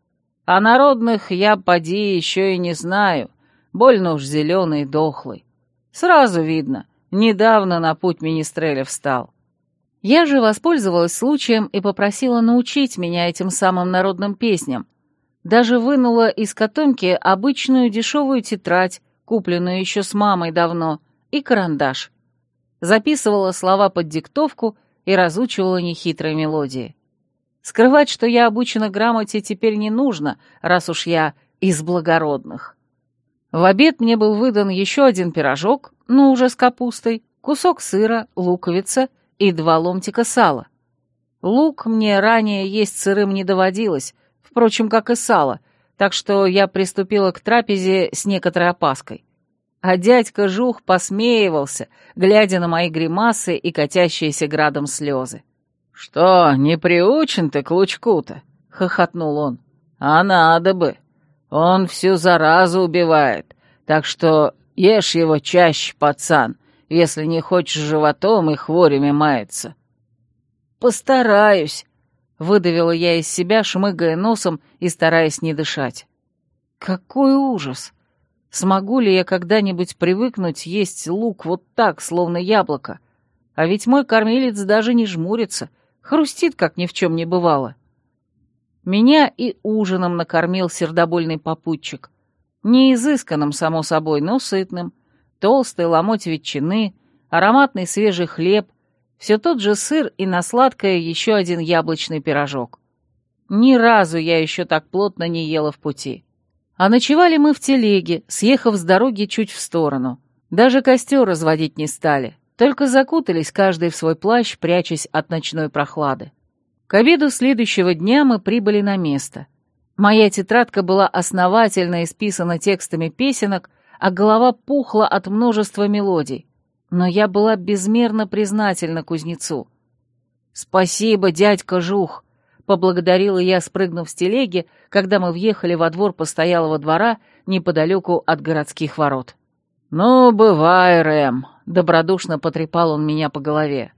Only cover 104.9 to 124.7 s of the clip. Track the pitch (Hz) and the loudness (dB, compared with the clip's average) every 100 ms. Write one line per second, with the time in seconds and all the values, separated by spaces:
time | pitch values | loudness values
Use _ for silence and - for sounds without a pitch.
104.9 | 185 202 190 170 165 156 156 151 - 151 | -4 -4 -4 -6 -6 -4 -4 -4 -6 -8
105.9 | 139 139 127 _ _ _ _ _ - 190 | -8 -10 -12 _ _ _ _ _ 0 2
106.9 | 240 - 302 349 320 294 277 - 269 214 | 4 2 4 4 4 2 0 0 0 2
107.9 | 196 170 165 - - 214 262 240 208 170 | 2 0 -6 -6 -2 2 2 2 0 2
108.9 | 185 254 202 202 - 214 - - 170 151 | 2 2 -2 -4 -4 -6 -8 -6 -2 -2
109.9 | 135 127 120 _ _ _ 170 254 262 262 | -2 -4 -8 _ _ _ 2 4 4 2
110.9 | 254 - 277 214 160 160 156 156 - 151 | 2 2 0 2 0 0 0 -2 -6 -8
111.9 | - - 143 123 - _ - 262 262 277 | -4 -2 -2 -4 -12 _ 0 0 2 0
112.9 | 262 269 320 262 165 156 - 190 160 170 | 2 2 0 -2 -2 -2 0 0 2 -2
113.9 | - 160 160 202 240 220 - 165 175 165 | -2 -4 -2 0 0 0 -4 -2 0 -2
114.9 | 160 - 156 - 160 - 160 151 151 143 | -6 -6 -6 -4 -6 -6 -6 -6 -4 -6
115.9 | 160 147 131 - _ _ _ _ _ - | -4 -4 -4 -10 _ _ _ _ _ 0
116.9 | 196 247 339 294 - 254 240 220 - 180 | 2 4 4 2 0 0 0 0 0 0
117.9 | 165 190 277 277 220 190 233 202 208 202 | 0 2 2 2 0 0 -2 0 0 0
118.9 | 196 160 139 - - 139 _ _ _ _ | -2 -2 -4 -6 -16 -20 _ _ _ _
119.9 | - 202 220 214 202 185 226 240 202 180 | 0 4 6 4 2 0 0 0 -2 0
120.9 | 190 190 180 175 185 180 214 220 190 175 | 2 2 0 -4 0 2 2 2 0 -2
121.9 | 175 165 - 208 190 175 170 202 185 - | -2 -6 -6 -6 -4 -4 -2 -2 -2 -4
122.9 | 160 165 - 269 247 208 185 - _ _ | -6 -6 -2 -2 -2 -4 -4 -8 _ _
123.9 | - 190 185 214 220 247 240 - | -4 -2 0 2 4 2 0 -2